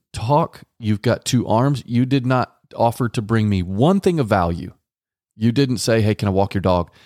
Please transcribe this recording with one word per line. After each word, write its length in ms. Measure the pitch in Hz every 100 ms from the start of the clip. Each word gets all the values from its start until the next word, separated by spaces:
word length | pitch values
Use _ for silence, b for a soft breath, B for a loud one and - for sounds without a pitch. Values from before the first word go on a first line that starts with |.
| _
talk, 500 | - 110 147 165 - - -
you've 220 | 110 104
got 240 | 120 110
two 220 | - 123 85
arms. 360 | 107 135 139 -
You 180 | 120
did 220 | 127 139 123
not 280 | 127 113 _ _ -
offer 320 | 117 117 120
to 140 | -
bring 260 | 104 113 107
me 140 | 98
one 360 | 87 98 143 196
thing 220 | 196 170
of 80 | 113
value. 460 | 101 85 85 - - _ _ _ _ _ -
You 160 | 110
didn't 260 | 117 139 117
say, 240 | - 113
'Hey, 120 | 107
can 140 | 104 104
I 40 |
walk 200 | 95 98
your 60 | 101
dog? 300 | 92 90 82 b